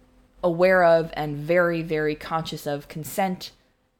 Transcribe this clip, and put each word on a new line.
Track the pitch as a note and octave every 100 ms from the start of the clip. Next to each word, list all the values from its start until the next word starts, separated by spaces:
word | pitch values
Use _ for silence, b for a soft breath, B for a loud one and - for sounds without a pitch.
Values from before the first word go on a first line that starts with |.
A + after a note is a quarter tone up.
| _ _ _ _
aware | F3+ E3 F#3 F#3
of, | E3+ E3 D#3+
and | - D3+ D3
very, | D3 F3 E3+ E3+
very | E3 D#3 D3+ D3+
conscious | - E3 D#3+ D3+ D3
of | C#3+ -
consent, | D#3+ D3 - F#3+ F3+ - - _ _ _